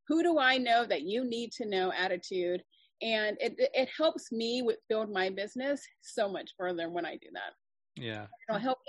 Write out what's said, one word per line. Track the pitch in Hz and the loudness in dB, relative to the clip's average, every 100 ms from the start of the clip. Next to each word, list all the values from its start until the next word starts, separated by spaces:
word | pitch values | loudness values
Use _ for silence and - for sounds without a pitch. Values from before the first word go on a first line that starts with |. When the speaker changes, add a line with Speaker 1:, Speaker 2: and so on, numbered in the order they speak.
| - | 0
Speaker 1:
Who | 320 | 2
do | 339 320 | 4 6
I | 254 262 | 6 4
know | 247 233 226 | 6 4 4
that | 175 | 0
you | 160 220 254 | 0 -2 -2
need | 233 226 | -4 -6
to | - 220 | -6 -2
know?" | 196 185 | 0 0
attitude. | 165 185 180 - 185 175 180 - _ _ - | 0 0 -2 -4 -2 0 -2 -4 _ _ -8
And | 226 220 214 208 | -2 0 0 0
it, | 233 233 | -2 2
it | 254 - 262 | 2 2 0
helps | - 311 320 - | 2 2 2 -6
me | 226 233 247 | -2 0 0
with, | 240 220 - | 0 -2 0
build | 220 214 | -2 0
my | 196 190 | 0 -2
business | 190 208 247 269 285 - _ | -2 -6 -4 -2 -2 -4 _
so | - - 202 | -10 -2 0
much | 175 - - | -2 -8 -6
further | 180 170 165 | -4 -2 -4
when | 175 160 | -4 -4
I | 147 | -6
do | - | -12
that. | - 98 - _ _ _ - | -10 -10 -12 _ _ _ -10
Speaker 2:
Yeah. | 120 107 104 - - | -6 -6 -10 -16 -4
Speaker 1:
It'll | 208 | -2
help | 254 254 | 0 -2